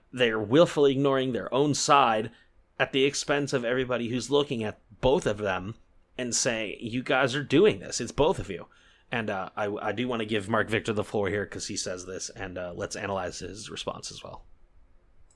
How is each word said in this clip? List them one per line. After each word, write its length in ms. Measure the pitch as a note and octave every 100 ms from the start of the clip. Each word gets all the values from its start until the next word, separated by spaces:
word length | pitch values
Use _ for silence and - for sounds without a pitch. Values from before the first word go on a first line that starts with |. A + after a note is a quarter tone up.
| _
they're 280 | B2+ A#2+ A2
willfully 520 | G#2 C#3 E3+ - C#3+
ignoring 400 | C3+ C#3 C3+ C3
their 200 | A2+ F#2
own 220 | B2+ D3
side 560 | C#3 - C#3+ B2+ A2 A2+ - _ _ _ -
at 140 | C3+
the 120 | C#3
expense 480 | C#3 C#3+ - D3 C#3+
of 120 | C3+
everybody 440 | A#2+ B2+ B2+ A#2+ A#2
who's 220 | B2 A2+
looking 340 | C#3+ C#3+ A#2+
at 160 | G#2+ - _ -
both 240 | B2+ D#3 C#3+
of 100 | G#2
them 380 | G#2 F#2 F#2 A2+ _ _ _ -
and 180 | B2
saying, 440 | A2 C3+ A2+ G#2 -
"You 220 | A2+ B2
guys 320 | B2 C3+ C3+
are 100 | C#3
doing 360 | C3+ C3+ G#3 G2
this. 200 | D2+ -
It's 120 | A#2+
both 260 | - D3 F#3+
of 100 | -
you." 180 | E2+ - _ _ _ -
And, 160 | A#2+ G#2+
uh, 220 | G2 F#2 -
I, 100 | G#2
I 260 | G2+ G#2+
do 160 | G#2 B2
wanna 160 | A#2
give 240 | G#2+ A2 G2
Mark 220 | A2+ G2
Victor 240 | G#2+ G2+
the 100 | G#2
floor 240 | G2+ A2 G2
here 160 | G2+
'cause 220 | F#2+ F#2+ -
he 100 | G2+
says 300 | - F#2 F#2
this, 240 | F#2 -
and, 260 | - F#2+ F2+
uh, 160 | F2+
let's 220 | F#2 G2 F#2+
analyze 440 | G2 F#2+ F2+ -
his 280 | F2+ G2+ G#2
response 420 | - - - -
as 140 | G#2+
well. 200 | - - - - - - - - _ - -